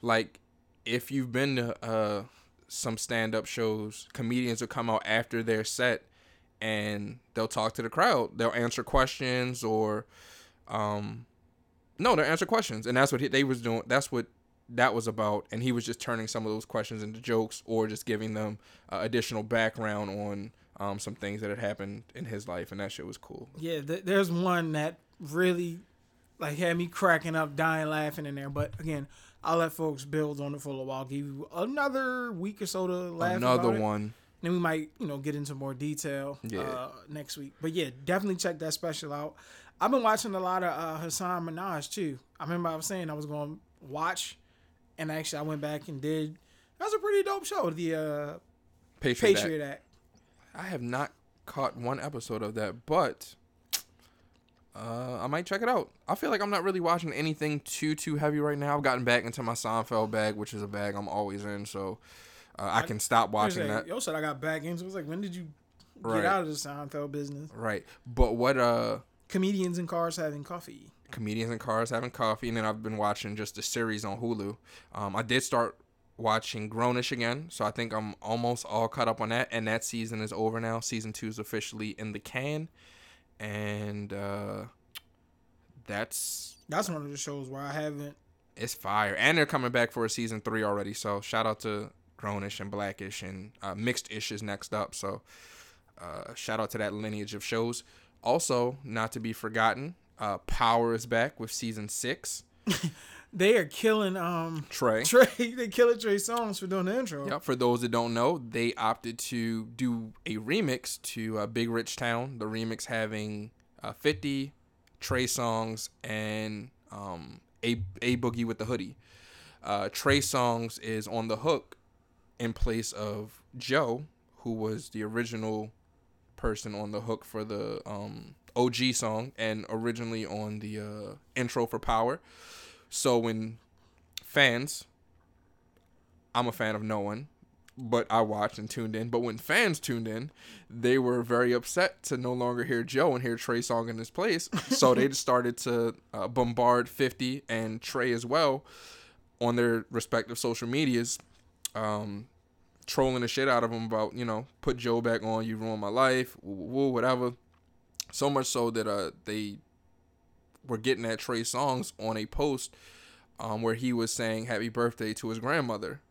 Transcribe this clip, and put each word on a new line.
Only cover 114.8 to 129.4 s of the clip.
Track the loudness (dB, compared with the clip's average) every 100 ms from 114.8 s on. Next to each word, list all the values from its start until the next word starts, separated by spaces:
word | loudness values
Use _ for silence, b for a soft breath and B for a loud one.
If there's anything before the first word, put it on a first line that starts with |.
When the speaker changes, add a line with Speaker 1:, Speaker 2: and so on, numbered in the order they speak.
| _ _
Speaker 1:
Trey | -2 0
Songz, | 2 0 0 0 -2 -6 -10 _
and, | -6 -4 -2 -2 -4 -6 -10 _ _
um, | -12 -8 -8 -10 -16 _ _
A, | 0 0 -2 -2
A | 0 2
Boogie | 0 0
with | -2 -2
the | -2
Hoodie. | -4 -4 -12 B B B B B B
Uh, | -4 -2 -2
Trey | 0 4 4
Songz | 4 2 4 2 -2 -6
is | -4 -4 -2
on | -2 0
the | 0
hook | 2 0 -2 -20 _ _ _ _ _ _
in | -4
place | 0 0 2 -2
of | -4 -6 -6 -8 -14 _ -12
Joe, | 0 2 2 -2 -4 _ _ -10
who | -6
was | -2 -2 -4 -6
the | -6
original | -2 -2 -2 -2 -2 -2 -4 -12 _ _ _ _ _ -4
person | -2 -2 -4
on | -6 -4
the | -4
hook | -2 -4
for | -4 -8
the, | -4 -4 -4 -6 -8
um, | -8 -8 -10 -16 -20 -6
O | 2 2
G | 4 2
song | 2 0 -2 -4
and | -2